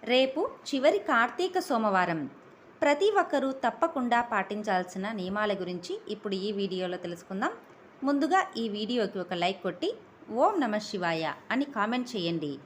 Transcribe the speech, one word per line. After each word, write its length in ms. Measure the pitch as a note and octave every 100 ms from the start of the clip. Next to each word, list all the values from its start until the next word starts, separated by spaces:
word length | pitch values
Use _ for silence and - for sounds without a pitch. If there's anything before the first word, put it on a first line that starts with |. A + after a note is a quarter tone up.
రేపు 460 | A3 B3+ C4 C#4+ A#4+ - -
చివరి 240 | C4+ C#4 G4+
కార్తీక 600 | G4+ B3 A#3 - F4+ F#4
సోమవారం. 720 | F4 A#3+ A3 F#3+ F3 D#3+ C3+ - - - - -
ప్రతి 280 | D4 D4 G4+ G4+
ఒక్కరూ 320 | F4+ C#4+ C4+
తప్పకుండా 680 | C4 A#3+ - E4 D#4 B3 A#3
పాటించాల్సిన 920 | A#3+ G#3+ F#3+ G#3 G#3 F#3 F3+ G3 G3
నియమాల 400 | A3 F3+ G#3 G#3+
గురించి 480 | G3 F3+ F3+ F3 G4+ -
ఇప్పుడు 260 | G#3+ G#3
ఈ 180 | F#3+ G3+
వీడియోలో 440 | G3+ G3 F#3 F#3 F3+
తెలుసుకుందాం. 540 | F3+ E3+ - F#3+ C#4 A#4 - - - -
ముందుగా 420 | C4+ C#4+ D4 F#4 - A3+
ఈ 120 | A3+
వీడియోకి 500 | G3+ G#3+ B3 G3+ G3+
ఒక 160 | F3
లైక్ 280 | F3+ F3 G3
కొట్టి 320 | F#3+ F3 F4+ - - - -
"ఓం 280 | A3 E4 G4+
నమః 180 | B3 G#3+
శివాయ" 540 | G#3+ G3 F3 E3 D#3 C#3+ -
అని 140 | A#3+
కామెంట్ 520 | C#4 A#3 G#3 B3 B3 G#3+
చేయండి. 420 | E3+ E3+ D3+ C#3